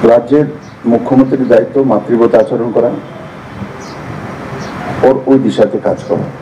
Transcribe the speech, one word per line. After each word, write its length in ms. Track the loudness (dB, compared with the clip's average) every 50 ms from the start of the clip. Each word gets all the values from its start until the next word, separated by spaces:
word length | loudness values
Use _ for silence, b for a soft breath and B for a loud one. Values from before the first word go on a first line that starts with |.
| 6
রাজ্যের 380 | 6 4 4 4 4 2 2 2 0 -4 -12 -16 -18 -18 -6 0
মুখ্যমন্ত্রীর 600 | 0 0 2 2 2 4 4 4 4 2 -2 2 4
দায়িত্ব 340 | 4 4 4 2 0 0
মাতৃবত 520 | 2 2 0 0 0 0 2 2 4 4 4
আচরণ 380 | 4 2 2 0 -2 -2 0
করা, 180 | 0 0 0 0 -2 -4 -10 -14 -16 -16 -16 -16 -16 -16 -18 -16 -12 -12 -12 -12 -12 -14 -14 -14 -14 -14 -12 -12 -12 -12 -10 -12 -12 -12 -12 -12 -10 -10 -10 -10 -10 -10 -8 -8 -4 2
আর 120 | 2 2 2 2 2
ওই 120 | 2 4 4
দিশাতে 400 | 4 2 2 2 0 2 0 -4
কাজ 180 | -2 -2 -4 -4 -4 -4
করা। 160 | -4 -2 -2 -6 -10 -14